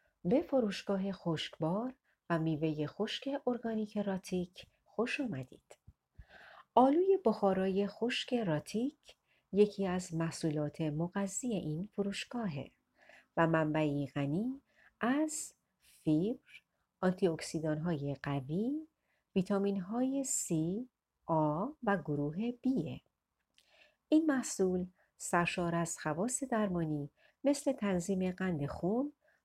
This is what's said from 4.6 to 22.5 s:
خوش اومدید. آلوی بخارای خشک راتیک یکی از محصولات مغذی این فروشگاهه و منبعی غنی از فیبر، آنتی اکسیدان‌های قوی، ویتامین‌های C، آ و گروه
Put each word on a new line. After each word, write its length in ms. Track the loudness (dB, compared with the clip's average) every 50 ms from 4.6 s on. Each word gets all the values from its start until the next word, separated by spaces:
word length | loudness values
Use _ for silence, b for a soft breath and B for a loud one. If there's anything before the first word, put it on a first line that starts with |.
| -20 -20 _ _ _
خوش 360 | _ _ -2 -2 -2 -2 -4
اومدید. 580 | -4 -4 -4 -6 -8 -10 -14 -20 _ _ -20 _ _ -20 _ _ _ _ B B B B B B B B B B B B _
آلوی 440 | 6 6 8 6 4 6 4 4 4 4
بخارای 640 | 2 2 4 2 2 2 2 0 0 2 0 0
خشک 460 | -2 -2 -4 -4 -2 -2 -4 -4 -2 -2
راتیک 840 | -2 0 0 0 0 -2 -4 -2 -2 -2 -2 -4 _ _ -20 -20 _ _ _ _ _ _ _
یکی 360 | 4 6 6 6 4 -2 -2
از 260 | 0 0 -2 -4 -4 -2
محصولات 680 | -2 -2 -2 -2 -2 -2 -2 0 0 -2 -4 -4 -4
مغذی 680 | -4 -2 0 -2 -4 -2 -2 -4 -4 -4 -4 -6 -4
این 420 | -4 -4 -2 -4 -4 -4 -4 -6 -6 -6
فروشگاهه 760 | -4 -4 -4 -4 -6 -10 -8 -8 -6 -6 -4 -6 -6 -10 -10 _ _ _ _ B B B B B B B B _
و 100 | 2 4
منبعی 600 | 4 4 4 2 2 2 2 2 2 2 0 -2
غنی 540 | -2 -2 -2 -2 0 0 -2 -2 -2 -6 -8 b b b b b b b _
از 520 | 0 0 2 2 0 -2 -2 -8 -10 -12 -14 _ _ _ _ _ _ -20 -20 -4 _
فیبر، 480 | 2 4 4 2 0 -2 -6 B B B B B _ _ _ _ _ _ _
آنتی 260 | 0 0 2 2 2
اکسیدان‌های 880 | 2 2 0 -6 -6 -6 -2 0 0 0 0 0 -2 -2 0 -2 -4 -4 -4 -4
قوی، 640 | -4 -4 -4 -2 -2 -2 -2 0 0 -2 -4 -6 -10 _ _ _ _ _ _ _ _ _
ویتامین‌های 880 | 0 2 2 0 0 2 0 0 -2 -4 -4 -2 0 0 0 0 -2 -2
C، 280 | -2 -2 -4 -2 0 0 0 2 0 -2 -4 -6 -8 _ _ _ _ _ _ _
آ 420 | 0 2 2 4 2 2 0 -2 -4 -6 -4 0
و 140 | 0 0
گروه 540 | 0 0 -2 -2 0 0 -2 -2 -2 -4 -4